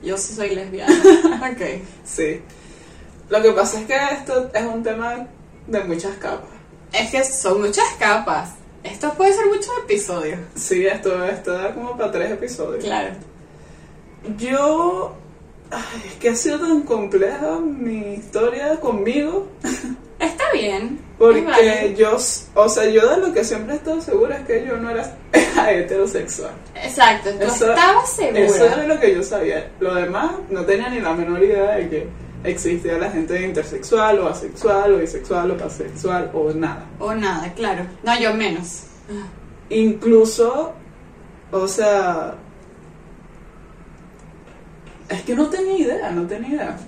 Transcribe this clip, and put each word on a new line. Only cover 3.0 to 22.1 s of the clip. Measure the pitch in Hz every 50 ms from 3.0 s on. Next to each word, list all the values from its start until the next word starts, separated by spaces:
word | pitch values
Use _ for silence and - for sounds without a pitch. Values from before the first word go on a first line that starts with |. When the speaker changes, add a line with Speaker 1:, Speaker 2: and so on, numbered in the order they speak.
| - - - - - -
Speaker 2:
Lo | - 214 220
que | 226 202
pasa | 185 202 220 - 220
es | 220
que | - 269 269 285 285 294
esto | 285 - - 269 254 254 254 -
es | 214 226
un | 233 226 226 233
tema | 226 214 220 226 240 240 247 247 262 - - - - - - -
de | - 226 208 190
muchas | 180 170 170 180 196 196 -
capas. | - - - - - - - - - - - - - - -
Speaker 1:
Es | - 233 226
que | - 269 269
son | 262 - - - 196 185 208 208
muchas | 202 202 - 453 480 - -
capas. | 254 214 208 226 226 - - - 175 180 - - - - - - -
Esto | 196 - - - 302 294
puede | - 370 392 392
ser | 440 440
muchos | 392 415 - - - 494 480 -
episodios. | - 208 208 - - 180 175 160 151 175 180 175 - -
Speaker 2:
Sí, | - - - 185 180 185
esto, | 196 - - - 196 185 180 180
esto | 185 196 - - - 180
da | 180 190 202 226
como | 233 233 247 240
para | - 226 196 -
tres | 170 175 214 214
episodios. | 196 240 240 - - 202 - - - -
Speaker 1:
Claro. | 208 196 185 190 190 190 - - - - - - - - - - - - - - - - - - - - - - 220 214 208
Speaker 2:
Yo, | 233 247 262 269 285 294 311 330 339 349 370 370 - - - - - - - - - - - - - -
ay, | - 233 233 - - 233 220 190
es | 185
que | - - 240
ha | 233
sido | 233 - 320 294 302
tan | 339 330 330 294 285
compleja | - 240 214 202 190 196 190 196 208 262 285 294 311 320 330
mi | 330 311 285 262 240 233 220 214 208 202 202
historia | 202 - - - 208 226 240 240 269 285 294 311 311
conmigo. | - 262 226 202 196 220 254 294 294 311 349 392 392 - - - -
<laughs> | 254 262 - - 247 254 - - - - -
Speaker 1:
Está | 330 330 - - 539 640 571
bien, | - 220 208 196 196 220 240 285 302 - - - -
Speaker 2:
Porque | 226 233 226 -
Speaker 1:
es | -
válido. | 330 277 247 226 220 214 214 214 202 196
Speaker 2:
yo | 196 220 214